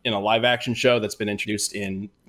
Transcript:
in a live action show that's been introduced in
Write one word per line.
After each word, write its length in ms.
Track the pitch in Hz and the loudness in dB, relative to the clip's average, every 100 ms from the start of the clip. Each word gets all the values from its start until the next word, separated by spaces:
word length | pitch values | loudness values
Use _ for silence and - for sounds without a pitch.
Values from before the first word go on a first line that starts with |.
in 80 | 123 | -4
a 60 | 104 | 0
live 240 | 104 113 | 2 4
action 300 | 123 120 - | 4 0 -2
show 260 | 113 127 120 | 2 4 4
that's 160 | 104 - | 0 -4
been 140 | 104 | -4
introduced 440 | 101 104 104 - | -4 -4 -4 -4
in 360 | 101 98 95 104 _ | -6 -6 -6 -8 _